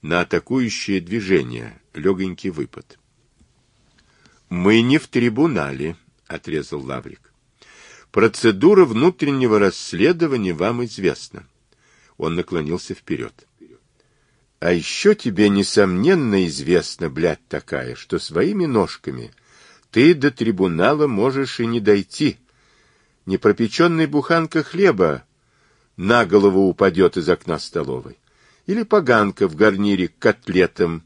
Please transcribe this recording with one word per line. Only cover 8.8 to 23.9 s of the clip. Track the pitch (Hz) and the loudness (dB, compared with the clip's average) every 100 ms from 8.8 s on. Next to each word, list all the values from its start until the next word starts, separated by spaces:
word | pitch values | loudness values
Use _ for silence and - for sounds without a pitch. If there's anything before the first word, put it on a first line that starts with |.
| 165 | 6
внутреннего | 110 160 180 143 135 127 107 | 4 0 0 -4 0 2 4
расследования | 98 - - 85 120 175 165 131 98 | 2 0 -10 0 2 2 -2 -2 -4
вам | 80 92 120 120 | -2 -4 -4 -8
известна". | - 95 69 - 69 64 _ _ _ _ _ _ _ | -2 -4 -4 -12 -20 -20 _ _ _ _ _ _ _
Он | 80 82 | -6 -6
наклонился | - 87 76 87 - | -6 -6 -6 -8 -8
вперёд. | 92 - 71 55 _ _ _ - 60 _ _ _ _ _ _ _ _ | -16 -10 -10 -10 _ _ _ -20 _ _ _ _ _ _ _ _ _
"А | 85 | -2
ещё | 90 80 - 202 208 | -2 -2 0 2 2
тебе, | 127 90 104 | 0 2 2
несомненно, | 101 - - 101 90 127 190 127 98 87 | 4 0 2 2 2 2 2 2 0 0
известно, | 69 69 87 76 - 82 | -4 0 0 0 -8 -8
блядь | 69 85 76 _ | -2 -2 -2 _
такая, | 76 - 71 64 60 | -12 -8 -8 -8 -14
что | - 90 | -8 -8
своими | - 80 139 208 165 | -4 -2 -2 -2 -2
ножками | 117 85 - - 64 58 _ _ _ _ _ _ | 0 -2 -4 -12 -12 -14 _ _ _ _ _ _
ты | - 147 | 4 4
до | 170 139 | 4 0
трибунала | 131 113 95 92 80 101 147 147 | -2 -4 0 0 2 0 2 0
можешь | 107 120 135 135 - | 0 -2 -2 -6 -6
и | 117 | -4
не | 117 | -2
дойти. | 104 101 95 - 147 - _ _ _ _ _ _ _ _ - | 2 2 0 -4 -4 -4 _ _ _ _ _ _ _ _ -6
Непропечённая | 95 107 101 117 - 170 | 0 0 2 -2 0 0